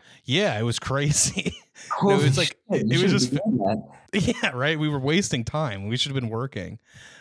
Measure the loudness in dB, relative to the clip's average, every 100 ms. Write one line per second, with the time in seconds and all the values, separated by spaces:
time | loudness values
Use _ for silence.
0 | -20 -14 -2 0 0 0 -2 -2 -2 -2
1 | 0 2 0 0 -6 -6 _ -18 -8 0
2 | 4 4 4 4 0 -4 -4 0 2 2
3 | 4 4 2 0 0 0 0 -2 -6 -20
4 | -4 0 0 0 -2 0 0 2 0 0
5 | 2 2 0 -2 -2 -2 -4 -4 -4 -2
6 | -2 -2 -4 -4 -6 -8 -10 -12 _ -20
7 | -20 -20